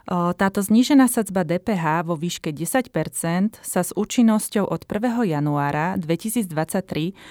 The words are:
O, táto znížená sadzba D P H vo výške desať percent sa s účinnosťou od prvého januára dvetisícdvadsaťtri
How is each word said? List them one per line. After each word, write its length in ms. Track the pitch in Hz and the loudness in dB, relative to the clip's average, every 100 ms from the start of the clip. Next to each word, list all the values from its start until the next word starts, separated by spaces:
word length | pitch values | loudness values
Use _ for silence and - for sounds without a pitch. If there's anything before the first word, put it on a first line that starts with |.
O, 320 | - 180 175 180 | -6 -2 0 2
táto 240 | 196 196 | 0 0
znížená 480 | 196 220 254 285 254 | 2 4 6 6 6
sadzba 400 | 240 214 190 170 | 4 -2 -2 0
D 160 | 175 | -2
P 160 | 208 196 | 0 -2
H 240 | 165 160 | 0 0
vo 160 | 165 165 | -2 -4
výške 320 | 170 - - | -4 -6 -6
desať 400 | 147 165 262 247 | -6 -2 -2 -2
percent 640 | 160 156 - 165 175 208 - | -4 -4 -4 -2 0 0 -4
sa 240 | - 190 175 | -4 -2 -2
s 80 | - | -2
účinnosťou 720 | 208 - 226 214 - 214 190 | -2 2 4 4 0 -2 -2
od 160 | 165 - | -4 -6
prvého 320 | 208 247 233 | -4 -2 0
januára 720 | 220 151 147 147 143 151 165 190 | 0 0 0 0 0 -2 -2 -2
dvetisícdvadsaťtri 1200 | 156 165 220 240 190 156 160 196 - 151 165 - - | -2 -2 -2 -4 -2 -4 -2 -4 -4 -4 -4 -6 -16